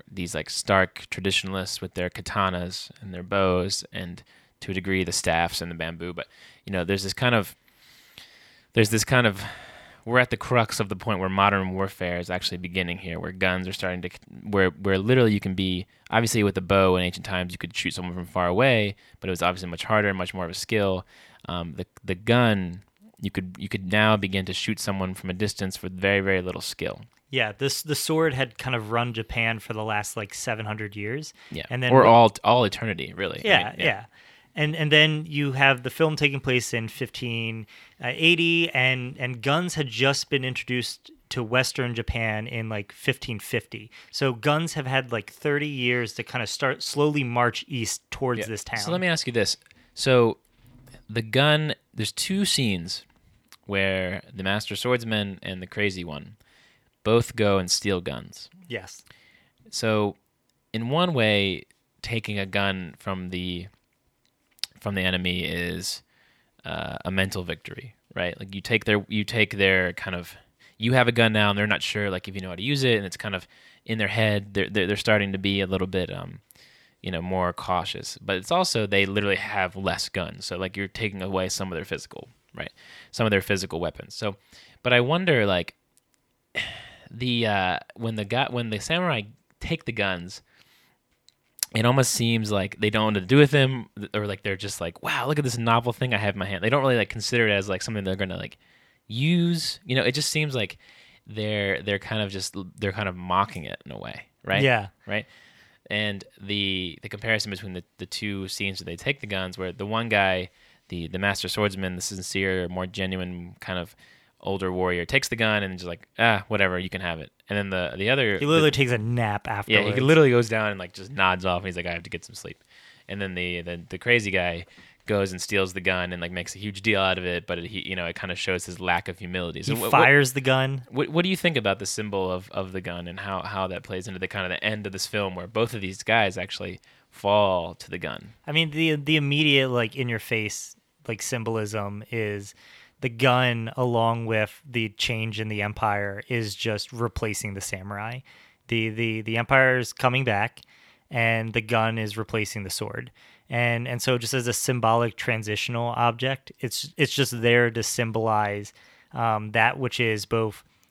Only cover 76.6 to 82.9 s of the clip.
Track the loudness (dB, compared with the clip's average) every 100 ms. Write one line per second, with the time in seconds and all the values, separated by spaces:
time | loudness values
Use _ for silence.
76.6 | -20 _ _ _ -8 -6 -2 0 -2 -2
77.6 | -2 -2 -2 -6 -10 -8 -4 -2 0 0
78.6 | 2 0 2 4 4 2 0 0 -2 -2
79.6 | -2 -2 -2 -2 -4 -4 -6 -8 -8 -6
80.6 | -6 -4 -8 -4 -6 -4 -2 0 0 -2
81.6 | -4 -6 -6 -8 -8 -16 -18 _ _ -12
82.6 | -12 -14 -20